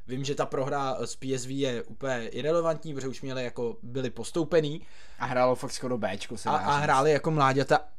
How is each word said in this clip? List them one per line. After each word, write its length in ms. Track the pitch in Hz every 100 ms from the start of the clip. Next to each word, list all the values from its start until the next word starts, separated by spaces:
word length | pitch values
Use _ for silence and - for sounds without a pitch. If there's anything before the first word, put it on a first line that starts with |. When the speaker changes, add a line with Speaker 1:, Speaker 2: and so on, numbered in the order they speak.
| -
Speaker 1:
Vím, 180 | 127
že 100 | 139
ta 120 | 139 139
prohra 500 | 143 135 - 135 117
s 160 | 117 -
P 180 | 131
S 120 | 131 123
V 120 | 139
je 220 | 135 120
úplně 460 | - 104 135 123 113
irelevantní, 640 | 117 143 170 165 156 160
protože 140 | 135 131
už 140 | 117
měli 220 | 135 131
jako, 320 | 123 120 117 107
byli 280 | 120 127 127
postoupený. 720 | 117 110 175 151 170 151 160 - - - -
Speaker 2:
A 80 | 120
hrálo 280 | 127 127
fakt 180 | 123 135
skoro 260 | - 127 123
Bčko, 380 | 101 98 - 113
se 120 | -
Speaker 1:
A, 40 |
Speaker 2:
dá 60 | 151
Speaker 1:
a 160 | 190
Speaker 2:
říct. 80 | 143
Speaker 1:
hráli 300 | 151 135 147
jako 180 | 143 165
mláďata, 500 | 156 135 139 131 147 -